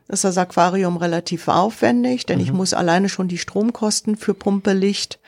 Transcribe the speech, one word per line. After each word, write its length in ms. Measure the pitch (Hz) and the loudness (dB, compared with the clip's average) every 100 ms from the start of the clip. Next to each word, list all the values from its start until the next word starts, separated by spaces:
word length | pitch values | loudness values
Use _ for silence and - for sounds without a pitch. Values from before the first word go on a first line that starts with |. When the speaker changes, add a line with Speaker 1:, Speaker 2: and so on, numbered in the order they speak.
| - | -8
Speaker 1:
ist 160 | 202 | -2
das 140 | 196 180 | 0 0
Aquarium 600 | 180 - 175 190 185 170 | 0 2 2 4 0 0
relativ 500 | 175 170 170 170 - | -2 -2 -4 -6 0
aufwendig, 800 | - 208 - 240 240 247 254 - | 2 2 2 2 2 0 -2 -2
denn 140 | 185 | -2
ich 120 | 180 | 0
Speaker 2:
Mhm. 60 | 185 | 0
Speaker 1:
muss 160 | 190 | 0
alleine 360 | - 175 175 196 | 0 2 2 2
schon 180 | - 185 | -2 -4
die 100 | 175 | -4
Stromkosten 800 | - 196 220 - 214 - - 214 | -4 -2 -2 0 -2 -2 -2 -4
für 160 | - | -2
Pumpe, 400 | 190 202 196 202 | -2 0 0 0
Licht, 460 | 196 196 196 - - | 2 2 0 -6 -12